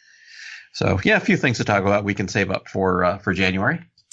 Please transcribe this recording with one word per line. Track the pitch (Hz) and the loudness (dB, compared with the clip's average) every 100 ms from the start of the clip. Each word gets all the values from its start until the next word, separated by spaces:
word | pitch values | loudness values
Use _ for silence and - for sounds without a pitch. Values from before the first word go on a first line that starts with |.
| _ _ - - - - - | _ _ -20 -20 -18 -20 -16
So | - - 98 | -4 0 2
yeah, | - 214 | 2 2
a | |
few | - 190 | 2 2
things | - 117 | 2 0
to | |
talk | - 101 | 0 2
about | 98 101 | 2 2
we | 101 | 0
can | 101 95 | -4 -2
save | - 95 | -2 0
up | 95 - | -2 -6
for, | 101 95 92 | -2 0 2
uh, | 90 98 | 0 0
for | 104 | -2
January. | 90 95 95 107 165 - _ _ | 0 0 0 -2 -2 -6 _ _